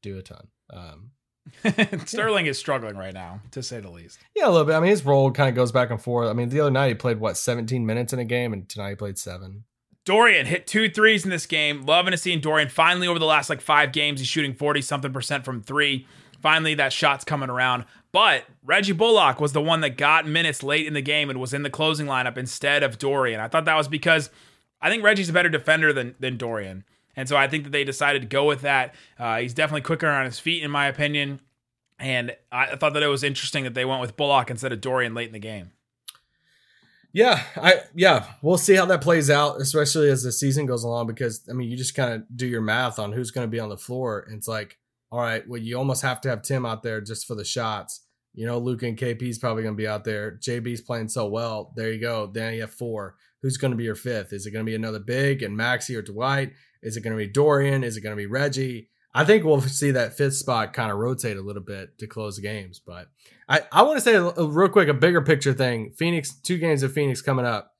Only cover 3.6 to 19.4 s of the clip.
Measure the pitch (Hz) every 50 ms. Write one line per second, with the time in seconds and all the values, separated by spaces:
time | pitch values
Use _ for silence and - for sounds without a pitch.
3.6 | 123 - 123 117 101 95 85 85 85 - - _ _ _ _ 415 349 247 180 165
4.6 | 151 147 165 156 165 185 208 190 135 139 143 139 135 135 - - 147 135 120 123
5.6 | 127 120 113 127 123 117 117 107 - 123 123 120 117 110 107 120 120 120 127 147
6.6 | 151 147 131 131 139 131 117 - - 127 117 107 110 107 - - - - 120 120
7.6 | 113 110 127 127 117 110 110 120 123 117 - 127 120 110 120 123 123 120 107 98
8.6 | 92 _ - 104 101 101 101 - 104 101 95 - - - 90 90 95 92 98 104
9.6 | 110 _ _ _ _ _ _ _ _ - 185 214 233 233 202 165 131 117 160 180
10.6 | - - - 214 220 214 165 208 214 220 220 202 160 190 180 165 - - 165 156
11.6 | 151 147 147 143 131 143 156 175 180 190 185 165 - 185 180 165 139 156 151 156
12.6 | 151 131 - - 160 170 180 180 180 175 170 170 160 156 156 147 139 - 156 139
13.6 | - - 156 147 147 139 131 151 147 147 147 135 131 127 - 160 147 139 127 -
14.6 | 147 147 147 147 131 - 147 139 131 139 131 135 123 - 147 139 127 131 127 117
15.6 | 110 - 131 147 147 143 139 131 131 _ - - - _ _ _ - 156 156 160
16.6 | 160 156 156 147 143 135 - - - 151 143 135 - - 156 143 135 127 123 123
17.6 | 127 127 127 123 117 _ _ _ _ _ - 185 214 214 156 131 - _ _ _
18.6 | _ 127 160 196 208 190 190 160 220 233 220 208 175 139 127 127